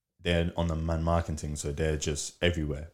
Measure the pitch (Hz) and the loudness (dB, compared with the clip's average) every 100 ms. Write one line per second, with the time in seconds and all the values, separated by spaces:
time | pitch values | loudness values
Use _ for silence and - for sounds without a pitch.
0 | _ _ 90 85 85 - 85 80 80 82 | _ _ 2 2 2 0 0 0 0 0
1 | 82 85 82 76 76 73 76 71 80 76 | 2 2 0 -4 -6 -6 -4 0 0 0
2 | 82 73 - - 87 82 76 71 80 | -2 -4 -6 0 2 2 0 -4 -8